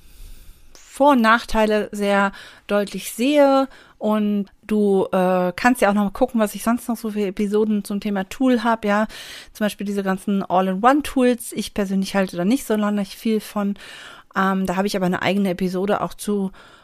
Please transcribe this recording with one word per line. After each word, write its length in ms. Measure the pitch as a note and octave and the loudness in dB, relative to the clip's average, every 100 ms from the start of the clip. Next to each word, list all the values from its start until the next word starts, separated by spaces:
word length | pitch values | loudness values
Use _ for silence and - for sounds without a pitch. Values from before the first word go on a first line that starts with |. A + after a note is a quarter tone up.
| - - - - - - - | -20 -20 -18 -18 -20 -20 -20
Vor- 380 | - - - C#4 | -20 -20 2 4
und 100 | C4+ | 6
Nachteile 680 | A3 A#3 - A3 G#3+ G#3+ G3+ | 4 2 2 0 2 0 -2
sehr 400 | G#3 G3+ G3+ G3 - - - - | -4 0 2 2 -2 -16 -20 -4
deutlich 440 | G#3 G3+ F#3+ - | -2 -2 -6 -10
sehe. 560 | - B3+ D4 C#4 C4+ C4+ - - _ | -2 2 6 6 4 0 -6 -20 _
Und 500 | G#3+ G#3+ G#3 G#3 G3 _ | -2 0 0 -2 -4 _
du, 440 | - G#3+ G#3 G3 - | -2 2 4 2 2
äh, 400 | F#3+ F3+ F#3 F3+ F3 | 2 2 2 0 0
kannst 260 | B3 B3+ | 2 4
ja 80 | G3+ | 2
auch 40 | |
noch 120 | G3+ G3+ | 2 0
mal 40 | |
gucken, 280 | - B3+ A3+ | 0 0 2
was 160 | G#3 G3+ | -2 -2
ich 80 | |
sonst 240 | - A#3+ - | -2 -2 -4
noch 80 | A3+ | -6
so 160 | A3+ | -6
für 160 | G#3 G3+ | -4 -4
Episoden 560 | F#3+ G#3 G#3 A3 G#3 | -2 0 2 2 0
zum 160 | G3+ G3+ | -2 -6
Thema 300 | G#3 G3+ F#3+ | -4 -4 -4
Tool 340 | - C4 A#3+ | 0 2 4
hab, 220 | A3+ A3+ G#3 | 2 0 2
ja. 220 | G3+ A3 - - - - | 0 0 -6 -18 -18 -20
Zum 140 | - G#3 | -4 -4
Beispiel 200 | - G3+ | -2 -4
diese 180 | G3+ | -2
ganzen 380 | F#3+ F#3 - G3 | -2 -2 -2 -2
All-in-One-Tools. 1080 | - F3+ F#3+ F#3 A#3+ D4 C#4+ - B3 A#3+ - | 2 2 2 2 4 4 0 2 2 2 -4
Ich 220 | C#4 G#3 | -8 -6
persönlich 420 | - G3 G3 F#3+ G3+ | -4 -2 -2 0 -2
halte 220 | F#3 E3+ | -2 -2
da 80 | F#3 | 0
nicht 200 | C4+ - | 0 0
so 100 | G#3+ | -2
sonderlich 420 | G#3 G#3 G3 - | 0 -2 -4 -6
viel 240 | A3+ G#3+ | -2 -2
von. 340 | - G#3 G3+ G3+ - - - - - - | -2 -4 -4 -4 -10 -18 -20 -20 -8 -2
Ähm, 300 | G3 F#3+ F#3+ | 0 0 0
da 100 | F3+ | 0
habe 120 | G3+ | -2
ich 80 | G3+ | 0
aber 100 | F#3 | 0
eine 160 | F#3 | 0
eigene 300 | D3 G3 G3 | 0 0 0
Episode 500 | F3+ F#3 F3+ G3 G#3 | 0 -2 -2 -2 -2
auch 120 | E3+ | -4
zu 380 | - - G#3 F#3+ - - - | -6 -4 -2 -4 -8 -20 -20